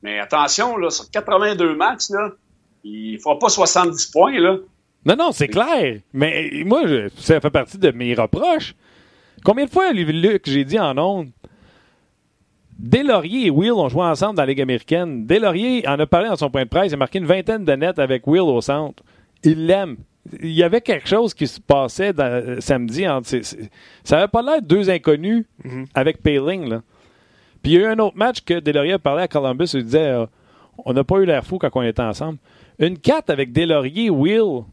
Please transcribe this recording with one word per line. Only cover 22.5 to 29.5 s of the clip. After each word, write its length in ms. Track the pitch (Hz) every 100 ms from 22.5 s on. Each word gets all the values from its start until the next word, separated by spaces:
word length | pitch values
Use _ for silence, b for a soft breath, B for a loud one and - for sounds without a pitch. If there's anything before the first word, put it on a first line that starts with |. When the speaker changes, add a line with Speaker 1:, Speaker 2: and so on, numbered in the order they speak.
| 123
Speaker 2:
samedi 480 | 113 135 120 120 190
entre 200 | 135 117
ces, 140 | 127
ces, 260 | 110 - 107 b b b
ça 160 | - 151
avait 80 | 202
pas 160 | 226
l'air 180 | 247 311
de 60 | 180
deux 220 | 180 196
inconnus 540 | 180 - 147 180 233 220 _
Speaker 3:
Mhm. 220 | 127 127 135 -
Speaker 2:
avec 260 | 135 156
Poehling, 480 | 160 143 139 190 143
là. 120 | 113 - b b b b b b b
Puis 80 | 139
il 80 | 170
y 40 |
a 40 | 214
eu 40 |
un 60 | 220
autre 160 | 214 -
match 240 | 220 247
que 180 | - 175
Deslauriers 340 | 151 147 147
a 60 | 190
parlé 240 | 147 143
à 40 | 180
Columbus. 420 | 151 135